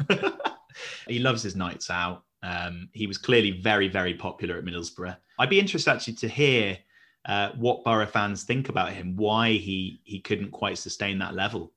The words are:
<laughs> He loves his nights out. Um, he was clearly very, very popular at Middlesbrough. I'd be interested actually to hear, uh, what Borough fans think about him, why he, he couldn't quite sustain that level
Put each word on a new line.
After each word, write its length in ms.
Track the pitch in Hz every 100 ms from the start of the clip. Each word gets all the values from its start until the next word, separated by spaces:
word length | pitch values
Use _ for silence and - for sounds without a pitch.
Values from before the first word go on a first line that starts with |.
| 143
<laughs> 240 | - 381 - - - _ - - - -
He 120 | 120
loves 240 | 131 117
his 120 | 107 92
nights 360 | 90 87 -
out. 320 | 87 90 90 _ _
Um, 480 | 90 87 87 87 92
he 120 | - 107
was 140 | 98
clearly 320 | - 123 104 92
very, 260 | 101 104 98
very 280 | 98 90 85
popular 420 | 98 - 87 87
at 80 | 87
Middlesbrough. 500 | 87 82 - 90 92 _ -
I'd 120 | 127
be 100 | 196
interested 320 | 196 165 151
actually 240 | 131 - 113
to 120 | 113
hear, 520 | 131 143 127 101 92 _ _ _ _ -
uh, 240 | 101 101 -
what 260 | 117 117
Borough 240 | 117 113 104
fans 360 | 110 104 98
think 260 | - 127 135
about 220 | 120 90
him, 240 | 98 90 92
why 360 | 104 110 113
he, 500 | 110 92 95 92 -
he 160 | - 101
couldn't 300 | - 101 98
quite 300 | - 101 92
sustain 400 | - - 101 98
that 160 | 92 92
level 380 | 101 104 85